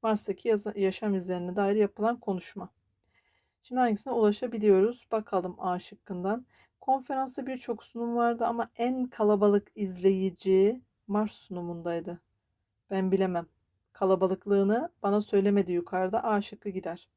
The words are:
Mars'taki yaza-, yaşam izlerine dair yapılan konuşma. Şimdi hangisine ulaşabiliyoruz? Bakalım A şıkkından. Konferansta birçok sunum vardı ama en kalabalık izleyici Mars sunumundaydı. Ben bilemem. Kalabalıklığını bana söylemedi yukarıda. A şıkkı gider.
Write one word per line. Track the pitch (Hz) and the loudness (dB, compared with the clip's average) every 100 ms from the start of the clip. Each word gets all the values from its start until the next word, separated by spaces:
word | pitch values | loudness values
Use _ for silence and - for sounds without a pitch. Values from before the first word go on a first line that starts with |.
Mars'taki | 226 214 - 196 233 | 0 -2 -4 -6 0
yaza-, | 214 208 208 | 0 0 -2
yaşam | 190 190 214 | -2 0 -2
izlerine | 196 180 180 175 185 | -2 -2 -4 -4 -2
dair | 196 208 | 0 2
yapılan | 202 - 214 247 | 0 0 -2 -2
konuşma. | - 185 - - 185 _ _ _ _ _ _ _ _ _ | -4 -6 -6 -14 -14 _ _ _ _ _ _ _ _ _
Şimdi | _ 247 | _ 0
hangisine | 247 208 - | 0 0 -2
ulaşabiliyoruz? | 240 214 208 247 240 208 190 208 247 - | 2 2 2 -4 0 6 6 6 0 -4
Bakalım | 220 214 196 180 175 | -4 -2 -2 -2 -6
A | 185 180 | -4 -4
şıkkından. | - - _ 180 185 226 254 _ _ _ | -6 -20 _ -6 -4 -4 -6 _ _ _
Konferansta | - 262 254 269 269 262 254 | -2 -2 -2 -6 -4 -6 -8
birçok | 262 - 247 | -8 -8 -10
sunum | - 233 233 240 | -10 -8 -4 0
vardı | 233 233 240 | 0 0 -2
ama | 233 - - | -2 -6 -4
en | 240 254 254 | -4 -2 -6
kalabalık | - 214 208 208 202 202 | 0 2 4 4 4 0
izleyici | - 196 180 190 190 190 175 190 190 202 254 _ _ - | -6 -6 0 2 2 -2 -2 2 4 4 2 _ _ -4
Mars | 202 214 | -2 -2
sunumundaydı. | - - 175 175 170 165 170 165 175 _ _ _ _ _ _ _ | -6 -12 -10 -8 -8 -4 -6 -6 -12 _ _ _ _ _ _ _
Ben | 190 190 | -2 2
bilemem. | 190 190 180 165 _ _ _ _ | 2 2 -2 -6 _ _ _ _
Kalabalıklığını | - 190 190 190 190 208 202 196 226 320 _ | -2 2 4 2 0 0 2 4 2 -2 _
bana | 202 208 | 0 0
söylemedi | 208 202 196 202 180 | 2 2 4 2 2
yukarıda. | 175 175 185 185 214 | -2 -2 -2 0 0
A | 233 208 | 0 -2
şıkkı | 202 202 208 | -2 -10 -8
gider. | 185 170 175 _ | -8 -8 -10 _